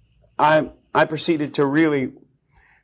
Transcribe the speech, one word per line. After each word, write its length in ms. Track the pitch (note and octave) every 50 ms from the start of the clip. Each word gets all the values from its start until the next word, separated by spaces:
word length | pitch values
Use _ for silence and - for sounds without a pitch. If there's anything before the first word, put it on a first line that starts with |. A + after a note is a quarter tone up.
| _ _ _ _ _ _ _ -
I, 320 | C#3+ D3+ D#3 D#3 C#3 - - _ _ _ -
I 120 | C3+ D#3+
proceeded 480 | D3+ D#3+ D3 - - E3+ D3+ D3 C#3+ D3
to 100 | - D3
really, 480 | C#3 C#3 D#3 E3 D#3+ D3 C#3 C3 B2+ - - _ _ _ _ _ _ _ _ _ _ _ _